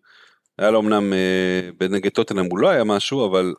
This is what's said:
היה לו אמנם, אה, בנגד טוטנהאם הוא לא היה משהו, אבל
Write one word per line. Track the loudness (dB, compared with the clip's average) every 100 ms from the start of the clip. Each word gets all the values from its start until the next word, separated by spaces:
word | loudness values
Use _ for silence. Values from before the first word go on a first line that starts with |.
| _ -20 -20 _ _ -2
היה | 2
לו | 2
אמנם, | 2 0 2
אה, | 0 0 0 0 -2 -4 -4
בנגד | -2 0 -2
טוטנהאם | -2 -2 -2 -2
הוא | 0
לא | 2
היה | 2
משהו, | 2 0 -2 -4 0
אבל | 0 0